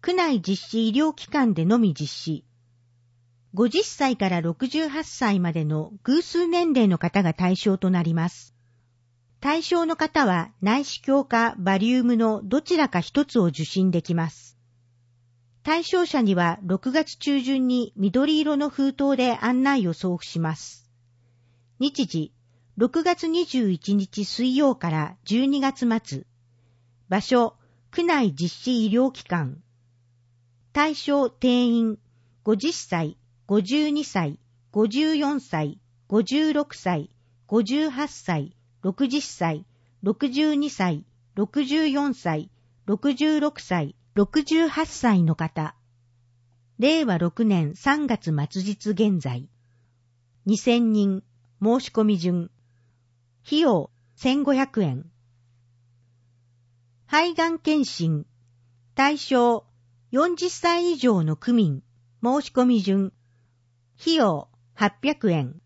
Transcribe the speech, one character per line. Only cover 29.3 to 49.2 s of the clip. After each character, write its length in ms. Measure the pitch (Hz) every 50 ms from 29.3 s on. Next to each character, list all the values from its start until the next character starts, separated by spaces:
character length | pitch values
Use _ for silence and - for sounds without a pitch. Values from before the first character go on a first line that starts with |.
| 180 175 151 127 135 156 - _ _ _ _ _ _ _ _ _ _ _ _ _ _ _ _ _ _ _ _ _ _
対 220 | 294 294 311 302
象 360 | - - - 285 285 277 233
定 360 | - _ - 254 247 247 247
員、 320 | 240 233 233 226 226 214 - _ _ _ _ _ _ _ _ _
五 140 | 214 214
十 160 | 196 220 311 339
歳、 440 | - - - - 170 165 151 - _ _ _ _ _ _
五 160 | - 196 208 190
十 280 | 185 247 294 302 302
二 140 | 294 302 294
歳、 360 | - - 190 170 147 147 - _ _ _ _ _ _ -
五 160 | 208 214 226
十 260 | 208 269 311 311 320
四 260 | 294 302 277 294 277
歳、 380 | - - - 160 151 143 - - _ _ _ _ _ _
五 160 | 196 214 220
十 280 | 180 254 285 311 311 302
六 220 | 294 294 294 -
歳、 360 | - - 185 180 156 147 - _ _ _ _ _ _ _
五 160 | _ 202 220 240
十 280 | 190 254 294 311 311
八 180 | 254 247 294 285
歳、 480 | - - - - 175 156 139 160 - _ _ _ _ _ -
六 240 | 185 185 - 269
十 140 | 262 247 294
歳、 460 | 269 - - - 180 165 156 151 185 _ _ _ _ _ _ _ -
六 260 | 185 220 - 269 285
十 280 | 247 277 302 311 302
二 120 | 285 294 294
歳、 360 | - - 190 180 165 147 - _ _ _ _ _ _
六 280 | - 208 202 - 285 294
十 240 | 254 285 311 320 311
四 240 | 269 285 285 285 254
歳、 380 | - - 175 160 156 147 - _ _ _ _ _ _ _
六 280 | - 196 202 - 285 277
十 240 | 247 294 311 311 302
六 220 | 285 294 294 -
歳、 340 | - - 185 175 151 143 - _ _ _ _
六 280 | 202 202 196 - 311 285
十 240 | - 320 320 330
八 180 | 320 - - 320
歳 380 | 311 - - - 240 214 185 170
の 140 | 160 160
方。 400 | - 165 160 _ - 151 156 - _ _ _ _ _ _ _ _ _ _ _ _ _ _ _ _ _ _ _ _ _
令 260 | 214 277 311 330 311
和 140 | 240 190 165
六 260 | 170 175 - - 226
年 320 | 220 202 180 160 147 165
三 320 | - - 277 277 302 302 262
月 240 | 240 202 - - 156
末 300 | 147 143 151 - 190 185
日 280 | 202 208 - - 208
現 300 | 208 170 220 214 196 175